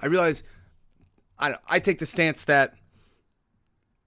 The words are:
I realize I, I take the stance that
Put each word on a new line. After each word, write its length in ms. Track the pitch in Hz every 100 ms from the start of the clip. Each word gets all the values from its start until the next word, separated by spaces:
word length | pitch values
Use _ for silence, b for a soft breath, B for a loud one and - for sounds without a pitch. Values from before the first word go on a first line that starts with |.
I 60 | 143
realize 360 | 180 170 147 b b b _ _ _ _ _ _ -
I, 180 | 143 123 -
I 100 | 170
take 200 | - 170
the 80 | 160
stance 380 | - 165 147
that 300 | - 143 135 - _ _ _ _ _ _ _ _ _ _ _ _